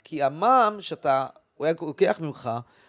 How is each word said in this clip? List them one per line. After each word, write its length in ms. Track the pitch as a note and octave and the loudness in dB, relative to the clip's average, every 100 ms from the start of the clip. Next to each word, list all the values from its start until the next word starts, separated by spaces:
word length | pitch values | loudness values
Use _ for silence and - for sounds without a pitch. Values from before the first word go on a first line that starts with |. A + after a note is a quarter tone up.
כי 180 | - D3+ | -14 -2
המע"מ 540 | C#3 D3+ G#3+ C4 A3 G#3 | -2 0 4 4 4 0
שאתה, 460 | - D#3 D3 C3+ C3 - _ | -10 -4 0 0 0 -10 _
הוא 100 | _ | _
היה 100 | D3 E3 | -2 -2
לוקח 360 | D#3 - F#3+ G#3+ | -6 0 0 0
ממך, 300 | D#3+ B2 B2 A#2 A#2+ _ | -6 -8 -6 -6 -8 _